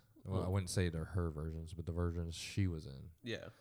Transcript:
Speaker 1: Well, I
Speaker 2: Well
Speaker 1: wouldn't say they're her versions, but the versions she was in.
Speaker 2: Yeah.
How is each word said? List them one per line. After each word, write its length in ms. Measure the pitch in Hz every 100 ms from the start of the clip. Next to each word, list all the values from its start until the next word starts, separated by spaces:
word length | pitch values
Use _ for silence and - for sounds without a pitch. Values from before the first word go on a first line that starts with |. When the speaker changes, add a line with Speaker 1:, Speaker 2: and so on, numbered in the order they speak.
| - -
Speaker 1:
Well, 140 | 98 95
I 60 |
Speaker 2:
Well 80 | 87
Speaker 1:
wouldn't 160 | 98 87
say 200 | 101 90
they're 140 | 82
her 280 | 80 87 85
versions, 420 | 76 80 80 82
but 140 | 82 82
the 40 |
versions 440 | 82 87 82 85 80
she 320 | - - 95
was 180 | 80 69
in. 240 | 67 82 -
Speaker 2:
Yeah. 140 | 117 107 - -